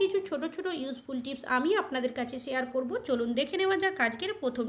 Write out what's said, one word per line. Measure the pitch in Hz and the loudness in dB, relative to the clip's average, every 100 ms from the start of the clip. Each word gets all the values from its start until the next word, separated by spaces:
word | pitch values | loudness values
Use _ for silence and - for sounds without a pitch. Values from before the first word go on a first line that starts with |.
কিছু | 381 392 381 | 4 2 0
ছোট | 285 320 | -2 -2
ছোট | - 370 339 | -4 -4 -2
ইউজফুল | 262 254 - 262 | -4 -6 -6 -6
টিপস | 247 269 - 247 | -4 -8 -2 2
আমি | 302 415 | 4 4
আপনাদের | - 262 247 247 | 2 0 0 -2
কাছে | 240 262 | -4 -4
শেয়ার | - 262 254 | -4 -2 0
করব। | 262 247 453 - | -2 0 -2 0
চলুন | 247 233 240 | 0 2 2
দেখে | 277 370 | 0 2
নেওয়া | 381 381 | 4 4
যাক | 381 381 | 2 2
আজকের | 233 226 370 427 | 0 0 -4 -2
প্রথম | 262 247 | -2 -2